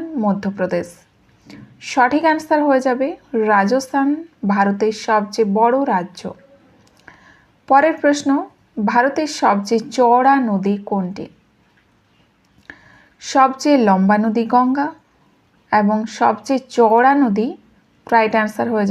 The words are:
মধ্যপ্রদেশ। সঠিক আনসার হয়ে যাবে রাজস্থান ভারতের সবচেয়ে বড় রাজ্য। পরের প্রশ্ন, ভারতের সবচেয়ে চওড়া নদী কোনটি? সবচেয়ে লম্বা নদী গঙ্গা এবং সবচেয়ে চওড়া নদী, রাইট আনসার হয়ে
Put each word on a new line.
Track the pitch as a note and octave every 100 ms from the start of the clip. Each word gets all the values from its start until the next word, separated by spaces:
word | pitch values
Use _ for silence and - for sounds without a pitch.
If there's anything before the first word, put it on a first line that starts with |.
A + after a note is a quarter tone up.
| E4 D4
মধ্যপ্রদেশ। | G#3 G3 G3 G3 F#3 F3 E3+ - _ _ _ _ - - - _ -
সঠিক | C#4 B3 D4 D#4+
আনসার | D#4 D#4 D4+ D4
হয়ে | C4 B3+
যাবে | B3+ E4 F4 _ A3+ G#3+
রাজস্থান | G3+ G3+ C4 C4 C#4 C#4 D4+ E4 _ G3
ভারতের | G3 G3+ G3+ A3 G#3+ -
সবচেয়ে | A3 G3+ A3+ G#3 G3+
বড় | A#3 C4 C#4
রাজ্য। | F#3+ F3 - F#3 - _ _ _ _ _ _ - - _ _ _ _ -
পরের | C4+ D#4 D#4
প্রশ্ন, | D4 D4 C#4 C#4+ F#4+ _ _ - G#3
ভারতের | A#3+ C4+ C#4+ D4+ -
সবচেয়ে | A#3 G3+ G3+ A#3 - -
চওড়া | A#3+ B3 C4+ C#4 A#3
নদী | G3 G3 G3+ G3+
কোনটি? | G3 F3+ G3+ - _ _ _ _ _ _ _ _ _ _ _ _ _ - - _ _ _ _ -
সবচেয়ে | C4+ C4 C4 D4 C#4 G#3
লম্বা | F#3+ F#3+ G#3 A3
নদী | A3+ A3+
গঙ্গা | B3 B3+ C#4 D4+ D#4+ _ _ _ _ _ _ _ G#3
এবং | G3+ G#3+ A3 -
সবচেয়ে | A#3 A3 - C4 - B3
চওড়া | A3+ A3+ C4 C#4+
নদী, | B3 G3+ B3+ F#4 _ _ _ _ -
রাইট | A3+ G#3+ A3
আনসার | G#3+ - A#3
হয়ে | G#3+ G3+